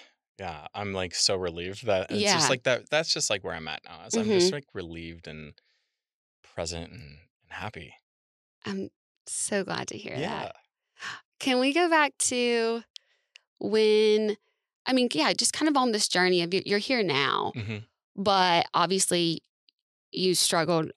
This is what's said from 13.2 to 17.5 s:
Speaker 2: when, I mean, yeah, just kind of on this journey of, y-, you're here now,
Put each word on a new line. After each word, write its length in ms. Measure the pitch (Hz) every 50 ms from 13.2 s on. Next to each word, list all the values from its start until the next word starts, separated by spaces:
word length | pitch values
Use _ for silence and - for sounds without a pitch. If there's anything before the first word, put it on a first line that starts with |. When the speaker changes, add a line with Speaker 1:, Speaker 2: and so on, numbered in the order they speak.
| _ _ - _ _ _ _ -
Speaker 2:
when, 800 | - 202 214 220 220 214 214 214 220 214 214 214 214 214 208 - _ _ _ _ _ _ _ _ -
I 80 | - 262
mean, 160 | 254 247 240 -
yeah, 200 | 302 294 214 175
just 200 | - 233 - -
kind 160 | - 302 320
of 80 | 285
on 140 | 269 254 240
this 160 | 214 208 -
journey 340 | - - 180 180 180 185 175
of, 120 | 170 170 185
y-, 100 | 180 -
you're 140 | - 202 208
here 240 | 208 - 262 233 202
now, 500 | 160 135 139 143 127 101 - - -